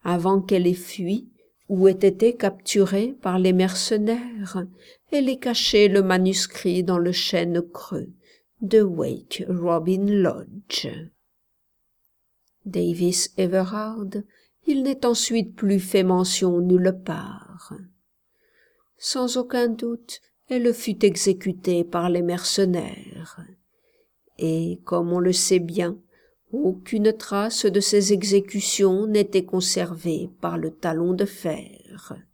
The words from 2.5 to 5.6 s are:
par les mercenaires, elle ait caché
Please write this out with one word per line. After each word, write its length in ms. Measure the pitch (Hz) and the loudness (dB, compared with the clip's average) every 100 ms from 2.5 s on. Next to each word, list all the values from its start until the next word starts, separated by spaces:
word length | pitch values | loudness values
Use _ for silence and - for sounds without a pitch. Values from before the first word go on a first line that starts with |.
| 196 - 208 190 196 233 269 | -4 -4 2 2 2 -2 -4
par 180 | 190 185 | -2 2
les 140 | 185 | 4
mercenaires, 1120 | 185 185 185 - 214 208 233 247 226 190 185 185 - - _ _ | 4 2 0 -2 0 0 -2 -6 -10 -8 -8 -10 -14 -20 _ _
elle 200 | 294 269 | 0 0
ait 100 | 262 | -2
caché 480 | 254 233 | -2 -2